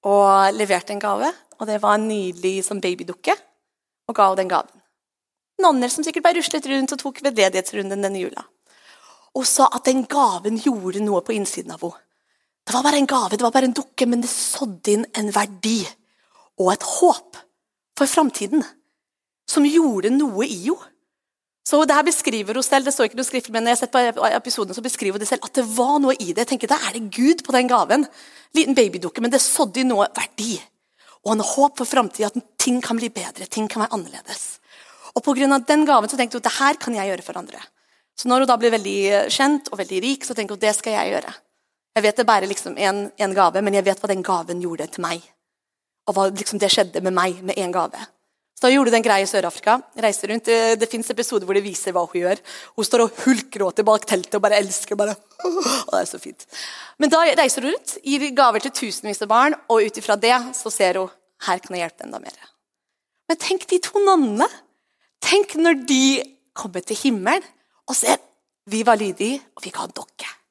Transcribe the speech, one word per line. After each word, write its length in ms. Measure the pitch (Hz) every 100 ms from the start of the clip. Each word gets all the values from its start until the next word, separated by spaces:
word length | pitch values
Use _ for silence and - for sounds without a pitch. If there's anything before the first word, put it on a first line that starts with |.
| -
og 460 | 202 196 196 196
leverte 340 | 214 202 180 -
en 100 | 202
gave, 340 | 208 202 269 359 _ _
og 80 | 220
det 140 | 214
var 140 | 208
en 120 | 208 220
nydelig 560 | 214 185 175 185 190
sånn 160 | - 202
babydukke, 540 | 185 - 175 175 - - _ _ _ _ _ _ -
og 80 |
ga 140 | 220 196
henne 120 | 190
den 80 | 185
gaven. 320 | 175 - _ _ _ _ _ _ _ _ -
Nonner 280 | 370 269 247
som 140 | 285
sikkert 200 | 311 311
bare 180 | 339 349
ruslet 240 | 311 311
rundt 280 | 269 269 262
og 40 | 277
tok 240 | 277 254
veldedighetsrunden 800 | 285 226 190 185 185 208 196 196
denne 240 | 196 196
jula. 200 | 180 - - _ _ _ _ - - _ _ 269
Og 80 |
sa 220 | 254 - 269
at 140 | 240
den 220 | 254 262 240
gaven 480 | 285 247 180 202 226
gjorde 460 | 277 226 185 196
noe 180 | 208 190
på 140 | -
innsiden 360 | 214 190 - 170
av 120 | 160
henne. 160 | 170 - _ _ _ _ _ _
Det 80 | -
var 80 | 247
bare 160 | 285 294
en 80 |
gave, 320 | 269 262 190 214
det 80 |
var 60 | 240
bare 140 | 269 262
en 40 |
dukke, 340 | 247 - - 240
men 140 | 240
det 80 | 240
sådde 580 | - - - 247 175 -
inn 180 | 208 233
en 160 | - 208
verdi 520 | 202 208 190 220 226 170 - _ _ _ _ _ -
og 140 | 185
et 100 | 202
håp 540 | - - 359 - _ - _ _ _ _ _ -
for 100 | 277
framtiden, 560 | - 285 - 202 294 - _ _ _ _ _ _ _ -
som 200 | - 285
gjorde 420 | 320 311 202 202
noe 380 | 269 294 196 254
i 160 | 185
henne. 240 | 196 370 - _ _ _ _ _ _ _ -
Så 140 | 294
det 80 | 302
her 140 | 285 311
beskriver 500 | 339 - 226 196 226
hun 80 |
selv, 220 | 254 277 269
det 80 |
står 100 | 277
ikke 140 | 220 240
noe 100 | 262
skriftlig, 240 | 254 -
men 100 | 226
når 120 | 233
jeg 20 | 240
har 60 |
sett 340 | 247 254 240 226
på 80 | 220
episoden, 400 | 226 247 233 190
så 80 | 190
beskriver 380 | 240 - 202 202
hun 20 |
det 80 | 208
selv, 160 | 262
at 80 | -
det 140 | 277 233 220
var 220 | 247 294
noe 140 | 269 262
i 140 | 180
det. 80 | 175
Jeg 60 | 240
tenker, 120 | 262 214
da 80 | - -
er 100 | 233
det 140 | 214
Gud 300 | - 262 349
på 80 | -
den 160 | 254 247
gaven. 380 | 247 160 247 285 - - - _ -
Liten 160 | 254
babydukke, 480 | 269 208 180 170 -
men 80 | 233
det 140 | 262
sådde 380 | - - 240 254
inn 100 | 254
noe 160 | 214 - -
verdi. 380 | - - 220 196 - _ _ _ _ _
Og 140 | 202
en 100 | 220
håp 320 | - - 285 277
for 80 |
framtiden, 560 | 240 262 214 - 208 240
at 160 | - -
ting 240 | - 247
kan 160 | - 233
bli 140 | 233
bedre, 320 | - 175 -
ting 240 | 185 220 214
kan 160 | 226
være 80 | 214
annerledes. 640 | 214 151 - - - - - _ - - - -
Og 80 | -
på 160 | - 262
grunn 160 | 277
av 160 | 277 240
den 160 | 302
gaven 240 | 302 262 214
så 80 | 269
tenkte 220 | 240 240
hun, 80 | -
det 100 | -
her 240 | 277 311
kan 160 | - 220
jeg 160 | 196
gjøre 140 | 175 -
for 100 | 185
andre. 240 | - - - _ _ _ _ -
Så 100 | 247
når 140 | 254
hun 60 | 262
da 80 | 240
blir 140 | 233
veldig 260 | 226 196 202 196 202 208
kjent 380 | - 277 294 -
og 80 | 202
veldig 200 | 185 185
rik, 220 | 233 269
så 80 | -
tenker 220 | 233 202 202
hun, 20 |
det 140 | 214
skal 220 | 214 226 208
jeg 160 | 175
gjøre. 200 | 202 - - _ _ _ _ _
Jeg 80 | 220
vet 140 | 214 214
det 80 | 226
bare 220 | 208 190
liksom 260 | 196 - -
en, 300 | 196 202 202
en 200 | - 196
gave, 260 | 190 180 190
men 160 | 202 202
jeg 80 |
vet 160 | 190 190
hva 80 | 208
den 160 | 190
gaven 380 | 180 180 165 175
gjorde 260 | 175 165 156
til 160 | -
meg. 160 | 170 165 - _ _ _ _ _ _ _ -
Og 80 | 196
hva 140 | 196
liksom 260 | 202 208 208
det 140 | 202
skjedde 320 | - 185 190
med 80 | 185
meg 300 | 185 185 180
med 160 | 185 202
en 100 | 185
gave. 360 | 180 165 - 220 _ _ _ _ -
Så 60 | 247
da 60 |
gjorde 180 | 269 240
hun 60 | 226
den 60 |
greia 180 | 226 196
i 60 | 196
Sør-Afrika, 480 | 208 180 - - 247 - -
reiser 300 | 214 196 196
rundt. 160 | 226 226
Det, 240 | 226 226 226
det 80 | 226
finnes 160 | 233 226
episoder 340 | 214 226 220 185
hvor 80 |
det 80 | 196
viser 320 | 202 180 196
hva 60 | 180
hun 160 | 170 180
gjør. 220 | 175 208 - - -
Hun 120 | - 214
står 140 | 240
og 160 | 226 -
hulkgråter 640 | 262 233 - 208 190 - 214
bak 160 | 214 -
teltet 260 | 196 180
og 80 | 208
bare 160 | 202 208
elsker, 400 | 196 - - 202
bare, 160 | 208 196 _ -
og 480 | 359 349 262 262 220
det 80 | -
er 80 | -
så 100 | -
fint. 240 | - - - - - - - -
Men 140 | 285
da 80 | 320 330 285
reiser 240 | 269 -
hun 80 | 254
rundt, 220 | 381 - -
gir 220 | 269 277 285
gaver 300 | 262 254 214
til 80 | 277 -
tusenvis 420 | 226 - 214 202
av 60 | 208
barn, 240 | 226 285 - -
og 140 | 226 208
ut 140 | 220
ifra 160 | - 208
det 140 | 226 247 247 262
så 140 | 220
ser 240 | - 190 180
hun, 140 | 185 _ _ _ -
her 160 | 185
kan 140 | - 180
jeg 80 |
hjelpe 180 | 170 _
enda 160 | - 110
mer. 160 | - - - _ _ _ _ _ _ _ -
Men 80 | 330
tenk 240 | - 381 -
de 80 | 359
to 240 | - 415
nonnene. 460 | 403 370 254 208 349 - _ _ _ _ _ _
Tenk 320 | - 392 403
når 240 | 311 339 285 247
de 160 | 262 269 269 - _ _
kommer 320 | - 214 180
til 160 | - 214
himmelen 480 | 277 214 196 359 - _ _ _ -
og 60 |
ser, 240 | 262 - - _ _ _ _ -
vi 140 | 220
var 140 | 226 220
lydige, 400 | 208 180 208 277 _
og 80 | -
vi 80 | 180
ga 140 | - -
en 80 |
dokke. 320 | - - - - - _